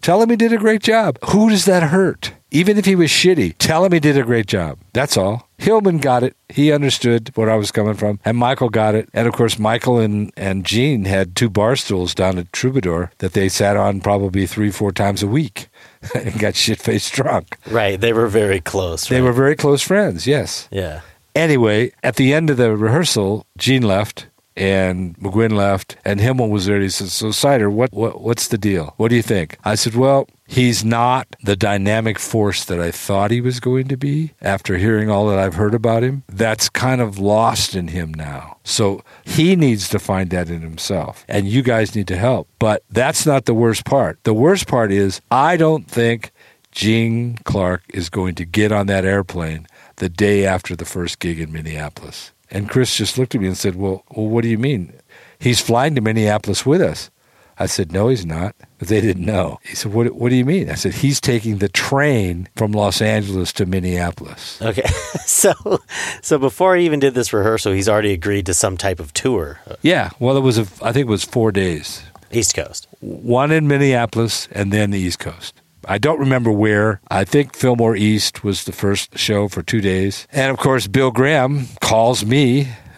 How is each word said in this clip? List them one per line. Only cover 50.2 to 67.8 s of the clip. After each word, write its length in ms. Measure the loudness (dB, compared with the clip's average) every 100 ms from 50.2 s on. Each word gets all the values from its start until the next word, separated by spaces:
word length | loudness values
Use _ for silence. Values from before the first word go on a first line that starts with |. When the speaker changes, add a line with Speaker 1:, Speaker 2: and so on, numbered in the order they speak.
| 2 2
Speaker 1:
after 300 | 2 -2 -4 -10
the 80 |
first 340 | -8 -8 -8 -6
gig 180 | -6 -6
in 120 | -8
Minneapolis." 800 | -10 -10 -10 -10 -14 -18 -18 -20 _ _
And 180 | -8 -2
Chris 260 | 0 0 0
just 220 | -2 -2
looked 160 | -2
at 60 | -2
me 40 | -2
and 100 | -2
said, 180 | -4 -2
"Well, 280 | -4 -6 -8
well, 160 | -6 -2
what 160 | 0
do 60 | 0
you 80 | 0
mean? 360 | 0 -2 -6 -12 _ -20 -20 _
He's 220 | 0 0
flying 340 | 2 2 2 2
to 40 |
Minneapolis 640 | 0 2 2 2 0 -2
with 160 | 2 2
us." 300 | 2 -2 -12 _ _ _ _ -6
I 80 | -4
said, 260 | -2 -2
"No, 160 | 0 2
he's 160 | 0
not." 300 | -2 -4 -6 -8 -20 _
But 100 | 0
they 120 | 2
didn't 240 | 2 0 -2
know. 320 | -2 -2 -6
He 100 | -12
said, 180 | -10 -4
"What, 220 | 0 0
what 160 | 0 0
do 60 | 2
you 100 | 2
mean?" 240 | 0 -2
I 40 |
said, 200 | -4 -4
"He's 260 | 0 0 0
taking 380 | 0 0 -2 -2
the 100 | -2
train 800 | -2 -2 0 2 2 0 -4 -8 -4
from 160 | -2
Los 300 | 0 0 0
Angeles 500 | 0 0 -2 -4 -4
to 120 | -4 -2
Minneapolis." 920 | -2 -2 -2 -4 -6 -14 -16 -18 -8
Speaker 2:
Okay. 200 | -4 -2 -4
<laughs> 60 | -4 -8 -8 -4
So, 260 | 0 2 0 -2 -4 -4 -10 -10 -10
so 160 | -2 0
before 360 | 0 2 2
he 100 | 4 2
even 120 | 2
did 140 | 2
this 180 | 0 0
rehearsal, 400 | 0 0 0 0
he's 160 | 0